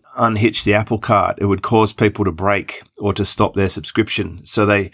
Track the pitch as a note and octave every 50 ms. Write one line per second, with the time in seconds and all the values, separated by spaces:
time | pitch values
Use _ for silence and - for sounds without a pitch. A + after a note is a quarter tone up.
0 | _ _ - - A#2 A2+ A2 G#2 A2+ A2 G#2+ - - G#2 G#2 G#2+ A2 - A#2+ G#2
1 | - - A2 G2 F2+ F2+ F#2 - G2 G2+ F#2+ F2+ - - A#2+ A2 A2 G2+ - -
2 | A#2 G#2 G#2 - G2+ F#2+ D#2+ E2 F#2+ G2+ G2+ F#2+ - - - - - _ _ -
3 | G#2 G2+ F#2+ - G2 - - - G#2+ - - G2+ F#2+ F#2+ - - D#2 - - A2+
4 | G#2+ - - - F#2+ E2+ F2 F#2+ - - - A#2+ G#2+ G#2 G#2 G2+ F#2+ F2+